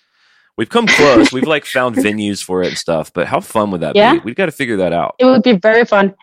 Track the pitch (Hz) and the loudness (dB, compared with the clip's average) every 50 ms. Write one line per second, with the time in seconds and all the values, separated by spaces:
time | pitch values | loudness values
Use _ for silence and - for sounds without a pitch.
0 | _ _ _ _ _ _ _ _ _ _ _ - 214 - - 233 233 208 - - | _ _ _ _ _ _ _ _ _ _ _ -8 -6 -2 -2 0 0 2 2 2
1 | 147 143 131 117 139 135 127 131 127 - 156 147 - - - 131 127 123 117 95 | 4 4 6 6 4 2 2 -2 -2 -2 -2 -2 -4 -4 -2 -2 -2 -2 0 -2
2 | 90 104 104 107 104 104 101 92 - - 92 92 90 85 - - - - 82 80 | -2 -2 -2 -2 -4 -4 -6 -6 -6 -6 -4 -2 -2 -2 -4 -6 -6 -4 -4 -4
3 | 76 - - 87 85 - 107 156 196 - - 113 104 104 95 85 80 76 - - | -4 -6 -6 -6 -4 -4 -4 -6 -6 -4 -2 -2 -2 -2 -2 -4 -4 -2 0 2
4 | 202 233 302 339 - 107 120 - 196 165 - - 147 117 117 95 92 87 82 85 | 2 2 2 0 -4 -6 -6 -4 -4 -4 -4 -6 -6 -4 -2 -2 0 0 0 -2
5 | 76 - - - 254 254 262 254 214 - 233 180 - 220 220 233 240 - - 202 | -2 -4 -2 0 2 4 4 4 4 2 2 2 2 2 2 2 2 2 2 2
6 | 196 196 190 _ | 0 0 -2 _